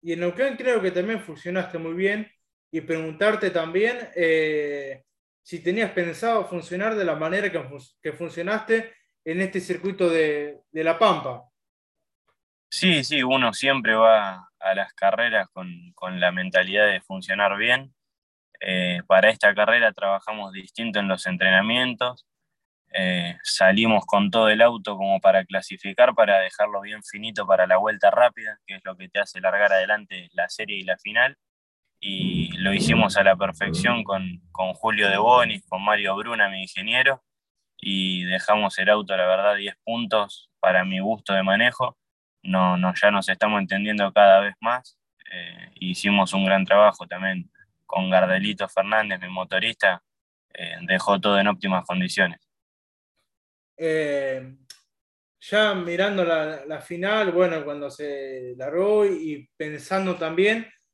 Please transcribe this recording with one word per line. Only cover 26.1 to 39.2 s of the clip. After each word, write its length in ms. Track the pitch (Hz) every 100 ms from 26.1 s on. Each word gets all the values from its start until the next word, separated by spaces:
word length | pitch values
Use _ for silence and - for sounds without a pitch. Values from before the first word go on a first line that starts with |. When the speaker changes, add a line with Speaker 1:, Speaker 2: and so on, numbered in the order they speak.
Speaker 2:
para 260 | 117 104 98
dejarlo 420 | 92 - 104 101
bien 200 | 101 107
finito 440 | - 104 110 104 95
para 180 | 95 92
la 120 | 92
vuelta 340 | 107 107 101
rápida, 480 | - 123 - 110 104 -
que 80 | 95
es 60 |
lo 140 | 95 92
que 100 | 92
te 120 | 101
hace 200 | 101 92
largar 320 | 95 101 104
adelante 580 | 95 92 107 101 92 85
la 160 | - 90
serie 280 | - 104 101
y 60 |
la 140 | 92 92
final. 400 | 104 110 131 143 _ _ _ _ _ _
Y 500 | 98 92 92 90 85 87
lo 160 | 95
hicimos 420 | 98 113 113 104 98
a 80 |
la 140 | 98 92
perfección 680 | 98 90 98 82 110 120
con, 380 | 104 98 92 87 _
con 220 | - 92
Julio 360 | 92 113 107 101
De 80 | 98
Bonis, 480 | 113 123 117 101 _
con 160 | 95 101
Mario 320 | 104 101 98
Bruna, 320 | 110 117 101
mi 140 | 95
ingeniero, 600 | 95 - 101 120 135 135 _ _ _ _ _ _
y 480 | - 98 95 92 90
dejamos 520 | 95 - 107 101 -
el 120 | 95
auto, 260 | 104 95
la 100 | 95